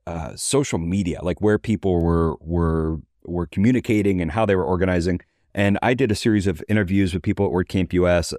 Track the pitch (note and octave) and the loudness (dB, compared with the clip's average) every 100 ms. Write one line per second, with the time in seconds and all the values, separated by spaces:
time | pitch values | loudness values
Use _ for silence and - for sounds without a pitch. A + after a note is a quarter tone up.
0 | - E2+ D#2+ - - C3+ C#3+ G2 E2+ F#2+ | -12 -10 -10 -8 -2 -2 0 -4 -2 -2
1 | F2 - F2 F2 G#2 G#2 - G#2+ G2 F2 | -2 -4 -4 -2 2 2 0 -2 2 2
2 | E2+ E2+ E2 - D#2 F2 E2+ D#2+ D#2+ D#2+ | 2 2 0 -2 -4 0 0 0 -2 -4
3 | - _ - F2 E2+ - G#2 B2+ - G#2+ | -10 _ -8 -6 -4 0 2 2 0 0
4 | G2+ F#2+ E2 F#2 A2 F#2+ D#2 F2+ F#2 F2+ | 2 0 -2 0 2 2 0 0 0 0
5 | E2+ F#2 - _ _ - G2+ G2+ A2+ B2+ | 0 -2 -6 _ _ 0 2 2 0 2
6 | C3+ G#2 A#2+ G#2+ F#2+ D#2+ - G#2+ F#2 G2 | 0 0 2 2 0 -2 -2 0 2 2
7 | G2 F2 - G2 G2 F2 F2+ G2 F#2 F2+ | 2 0 -2 -2 0 0 0 -2 0 2
8 | F2+ F2 E2+ | 2 2 0